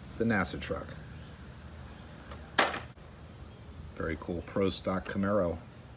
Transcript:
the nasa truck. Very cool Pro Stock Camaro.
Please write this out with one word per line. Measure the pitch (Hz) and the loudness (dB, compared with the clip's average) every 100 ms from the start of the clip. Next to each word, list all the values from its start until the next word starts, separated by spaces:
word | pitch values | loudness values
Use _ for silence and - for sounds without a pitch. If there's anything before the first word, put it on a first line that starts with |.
| - - | -12 2
the | |
nasa | 113 107 90 - | 4 6 4 0
truck. | - 80 80 - - - - - - - - - - - - - - - - - - - - - - - - - - - - - - | -2 -2 -4 -8 -10 -12 -12 -12 -12 -12 -12 -12 -12 -12 -12 -12 -12 -10 0 6 6 4 -6 -12 -16 -14 -14 -12 -14 -14 -14 -12 -12
Very | - 85 80 | -4 -2 -2
cool | - 87 - | 0 -2 0
Pro | - 95 | 4 4
Stock | - - 92 - | 4 2 2 2
Camaro. | 101 98 104 87 85 - - - | 2 6 6 6 2 -4 -14 -14